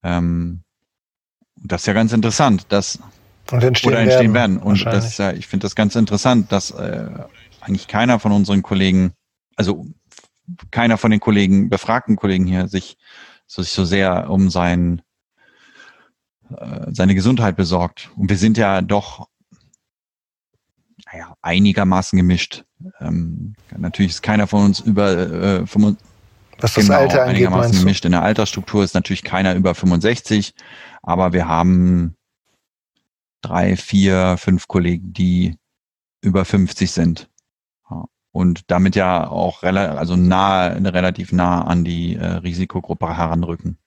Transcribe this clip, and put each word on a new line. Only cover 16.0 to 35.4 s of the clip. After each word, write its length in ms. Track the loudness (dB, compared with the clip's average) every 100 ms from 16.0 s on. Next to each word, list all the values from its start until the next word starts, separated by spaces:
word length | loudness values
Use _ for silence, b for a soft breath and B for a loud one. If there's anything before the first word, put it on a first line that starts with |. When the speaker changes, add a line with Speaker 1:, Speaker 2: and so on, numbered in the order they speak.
| b _ _ _ _ -18
Speaker 1:
äh, 300 | -14 -12 -10
seine 240 | -2 2
Gesundheit 420 | 2 2 2 0 0
besorgt. 540 | 0 0 -2 -8 -20 -6
Und 140 | -2
wir 80 | 2
sind 180 | 2 4
ja 240 | 2 0
doch, 480 | 0 -2 -2 -18 -20 _ _ _ _ _ _ _ _ _ _ _ _ _ _ _ _ _ -20
naja, 220 | -20 -20 -14
einigermaßen 720 | -2 2 4 4 2 0 0 2
gemischt. 480 | 2 2 -2 -12 _ _ -20 -12
Ähm, 560 | -6 -4 -6 -8 -12 -16 _ -10
natürlich 360 | -10 -2 -2
ist 100 | -2
keiner 240 | -2 0 2
von 180 | 2
uns 160 | 2 2
über, 300 | 0 2 2
äh, 560 | 0 -2 -2 0 0 -2
fünfund-, 320 | 2 2 0 _ _ _ _ _ -4
Speaker 2:
Was 140 | -2
das 120 | 2 4
Speaker 1:
genau, 120 | 4
Speaker 2:
Alter 240 | 4 2
angeht, 120 | 2
Speaker 1:
einigermaßen 260 | 2 2 2
Speaker 2:
meinst 140 | 2
du? 60 | 4
Speaker 1:
gemischt. 240 | 4 2 0
In 60 |
der 100 | 0
Altersstruktur 600 | 2 0 -2 -4 -4 -2
ist 100 | 0
natürlich 280 | -2 -4 -6
keiner 320 | -4 -2 0
über 200 | 2 0
fünfundsechzig, 800 | 0 2 2 2 -2 -2 -2 -2 B B B B B
aber 320 | -4 0 0
wir 120 | 0 0
haben 680 | 0 2 4 4 2 0 -6 _ _ _ _ _ _ _ _ _ _ _ _
drei, 340 | -6 -2 0 0
vier, 600 | 0 2 4 4 2 0
fünf 300 | 0 0 0
Kollegen, 440 | -2 0 -2 -6
die 440 | -2 0 2